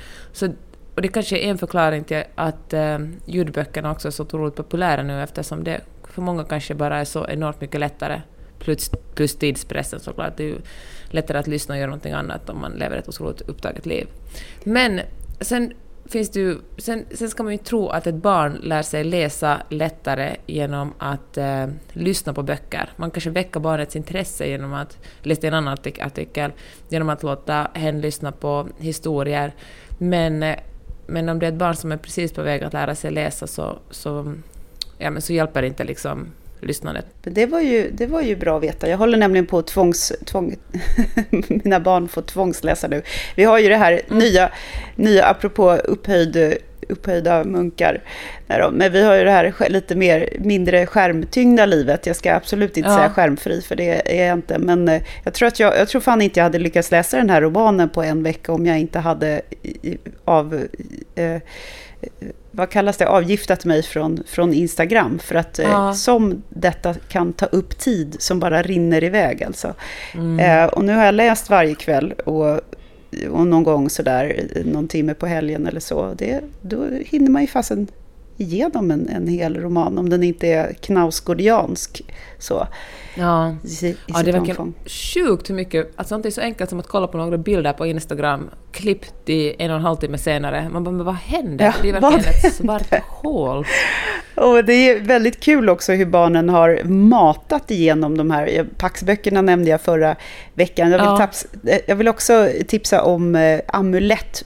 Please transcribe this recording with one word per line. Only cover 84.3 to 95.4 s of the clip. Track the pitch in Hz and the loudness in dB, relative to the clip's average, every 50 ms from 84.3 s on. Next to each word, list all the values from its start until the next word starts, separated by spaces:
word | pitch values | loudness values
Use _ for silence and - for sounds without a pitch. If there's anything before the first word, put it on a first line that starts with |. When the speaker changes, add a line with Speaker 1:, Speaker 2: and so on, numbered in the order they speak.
| 175 | 2
Speaker 1:
verkar | 180 175 170 | 2 0 -2
Speaker 2:
omfång. | 180 - - 170 170 - - | -4 -6 -8 -8 -10 -12 -14
Speaker 1:
sjukt | - - - - - - 349 359 285 196 175 - - | -14 -12 -10 -8 -4 -2 0 2 2 2 0 -2 -6
hur | 196 | -6
mycket, | 190 185 185 - 160 160 160 - | -6 -6 -2 -2 -4 -4 -4 -8
alltså, | - 190 - 208 | -12 -8 -6 -6
någonting | 220 220 220 | -6 -6 -6
så | 208 - | -6 -4
enkelt | 220 233 226 - 185 185 | -6 -6 -4 -6 -6 -6
som | 190 175 | -6 -8
att | 170 - | -10 -4
kolla | - 202 190 180 | -2 -2 -2 -2
på | - 165 | -4 -4
några | 165 170 170 165 | -4 -2 -2 -2
bilder | 160 202 202 185 156 147 143 | 0 0 0 0 0 -2 -2
på | - 160 | -2 -4
Instagram, | 165 160 160 160 - 156 143 147 147 143 139 151 - - - - - | -4 -4 -4 -6 -8 -6 -4 -2 -2 -2 -2 -6 -12 -16 -20 -20 -18
klippt | - - 190 208 190 196 - - - - - - | -14 -6 -2 -2 -2 -2 -4 -16 -18 -12 -4 -2
i | 156 160 151 147 - - 170 | -2 0 0 -2 -4 -4 -4
en | 165 | -4
och | 160 156 | -2 -2
en | 165 | 0
halv | 170 165 - | -2 -2 -2
timme | 151 143 143 143 | -4 -6 -6 -4
senare. | - 165 151 147 143 143 139 147 156 165 | -2 -2 -2 -2 -2 -4 -4 -4 -6 -6
Man | 175 170 175 | -6 -6 -4
bara, | 175 | -4
"Men | 180 180 175 | -4 -4 -4
vad | 180 185 | -4 -4
hände?" | 180 - - 285 349 285 190 147 135 208 | -6 -6 -4 -4 -4 -2 -4 0 4 4
Speaker 2:
Ja, | 208 226 - | 4 4 4
Speaker 1:
Det | - 202 | 2 2
är | 190 | 4
Speaker 2:
vad | 190 | 4
Speaker 1:
verkligen | 226 285 302 339 208 - - | 6 6 6 6 8 8 8
ett | - - | 8 8
Speaker 2:
hände? | 359 - | 6 4
Speaker 1:
svart | - - 233 214 208 - - - - - | 4 -2 -2 0 -2 0 2 0 0 0
hål. | - - - - 302 311 202 147 127 131 139 147 - - - 269 - - - - - - - - - - | -4 -12 -8 -6 -4 -2 -2 -2 -2 -2 -4 -4 -2 -2 -2 0 -2 -2 -4 -4 -6 -6 -8 -10 -8 0
Speaker 2:
Och | - - 247 240 233 226 | 4 6 6 8 6 6
det | 202 240 | 6 6
är | 247 254 254 247 214 | 8 8 6 6 4
väldigt | 208 202 254 240 220 240 240 | 4 4 4 4 4 2 0
kul | - | 2